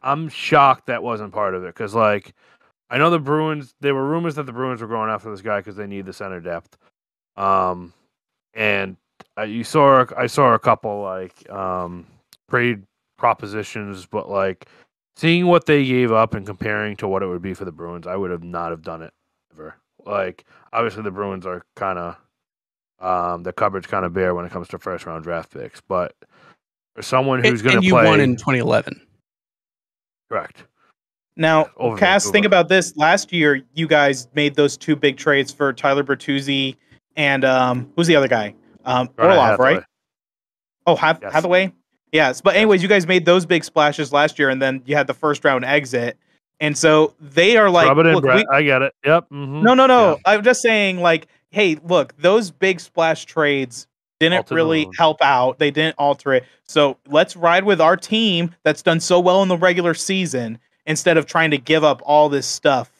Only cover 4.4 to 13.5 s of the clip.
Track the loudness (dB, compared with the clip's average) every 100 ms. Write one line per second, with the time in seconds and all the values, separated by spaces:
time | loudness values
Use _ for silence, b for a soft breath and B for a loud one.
4.4 | -12 -8 -8 -8 -8 -4 -4 -4 -8 -12
5.4 | -6 -6 -6 -14 -12 -12 -12 -14 -12 -12
6.4 | -10 -12 _ _ _ _ _ _ _ -6
7.4 | 0 0 0 -4 -12 _ _ _ _ _
8.4 | _ -4 -2 -2 -4 -12 _ _ -20 -12
9.4 | -8 -8 -2 2 6 6 2 -2 -4 2
10.4 | 2 2 2 0 -2 -8 -8 -10 -12 _
11.4 | -18 -10 -6 -6 -8 -12 -20 _ _ _
12.4 | _ -2 -2 -4 _ _ _ _ -2 -2
13.4 | -6